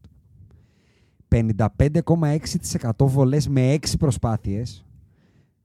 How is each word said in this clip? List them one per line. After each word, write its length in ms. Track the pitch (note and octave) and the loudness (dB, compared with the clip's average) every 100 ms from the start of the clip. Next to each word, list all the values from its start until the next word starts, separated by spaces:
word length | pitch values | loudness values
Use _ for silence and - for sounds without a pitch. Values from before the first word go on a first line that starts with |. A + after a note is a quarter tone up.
| - _ _ - - - _ _ _ _ _ _ - | -10 _ _ -20 -20 -20 _ _ _ _ _ _ -2
πενήντα 420 | A#2 A2+ G2+ G#2+ | 0 2 0 0
πέντε 300 | - C#3 D#3 | 0 0 0
κόμμα 280 | - E3+ D#3 | 0 0 0
έξι 300 | D3+ - F#3 | -2 -4 -6
τοις 160 | - | -6
εκατό 320 | - A#2+ A2+ C#3 | -6 -4 0 2
βολές 420 | C3+ C3 D3 C3 | 4 2 2 0
με 220 | C3+ B2+ | 2 2
έξι 240 | C#3+ - - | 0 -2 -2
προσπάθειες. 880 | D3+ A2+ A#2 A2 - G2 A#2+ - - - _ _ _ _ _ _ | 0 0 -2 -4 -4 -6 -8 -12 -20 -20 _ _ _ _ _ _